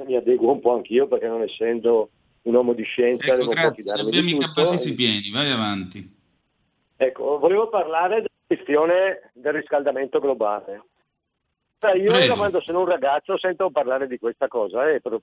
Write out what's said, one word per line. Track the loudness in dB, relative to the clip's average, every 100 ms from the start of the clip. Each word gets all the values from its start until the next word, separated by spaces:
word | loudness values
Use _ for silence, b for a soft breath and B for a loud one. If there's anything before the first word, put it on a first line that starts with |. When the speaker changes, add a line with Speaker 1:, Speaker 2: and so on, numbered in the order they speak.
Speaker 1:
mi | -2
adeguo | 0 2 4 4
un | 2
po' | 2
anch'io, | 0 0 0 2
perché | 0 -2
non | -4
essendo | -6 -2 -2 0 2 2 0 _ _ _
un | 2
uomo | 2 2
di | -2
scienza | -4 0 0 2
Speaker 2:
Ecco, | 2 2
Speaker 1:
devo | 2
un |
po' | 2
Speaker 2:
grazie, | 0 0
Speaker 1:
fidarmi | -6 -4 0
Speaker 2:
abbiamo | 0 2
Speaker 1:
di |
Speaker 2:
i | 0
Speaker 1:
tutto. | -2 2
Speaker 2:
cabasi | 2 2 -2
pieni, | 0 0 0 -4
vai | -4 -2
avanti. | -2 -2 -4 -8 -14 -20 _ _ _ _ _ _ _ _
Speaker 1:
Ecco, | -2 -2 -2 -4 2
volevo | 2 2 0
parlare | -2 -2 0 0
della | -2 -4 _
questione | -6 -6 0 2 4 2 2 -2 -14
del | -8 -4
riscaldamento | -4 -2 -2 0 -2 -2 -2
globale. | 0 0 -2 -4 -8 -16 _ _ _ _ _ _ _ _ _ -2
Sai, | 2 2
io | 4
Speaker 2:
Prego. | 4 4
Speaker 1:
da |
quando | 2 0 -2
sono | -2 -2
un | 0
ragazzo | 0 0 -2 -2 -4
sento | -2 -2 -2
parlare | -2 -2 -2 -4
di | -4
questa | -6 -4 -4
cosa | -2 -2 0 0
e | 0
pro-, | -2 -8